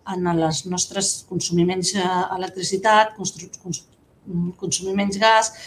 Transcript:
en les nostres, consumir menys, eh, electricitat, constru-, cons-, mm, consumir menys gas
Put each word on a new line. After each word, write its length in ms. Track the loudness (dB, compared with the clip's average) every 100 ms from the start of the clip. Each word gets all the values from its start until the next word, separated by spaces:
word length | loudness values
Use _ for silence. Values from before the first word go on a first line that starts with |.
| -8
en 200 | -4 0 2
les 240 | 0 -2 -4
nostres, 600 | -4 -4 -2 -4 -4 -6
consumir 360 | -6 0 2 2
menys, 280 | 2 -2 0
eh, 80 | 0 0 0 -4
electricitat, 800 | -6 -6 -4 0 4 6 4 0
constru-, 320 | -8 -8 -18 -16
cons-, 220 | -10 -12 _ _ _ _ -8
mm, 220 | -4 -4 -6
consumir 340 | -6 -4 -2
menys 240 | -2 -2 2
gas 360 | 4 4 2 -6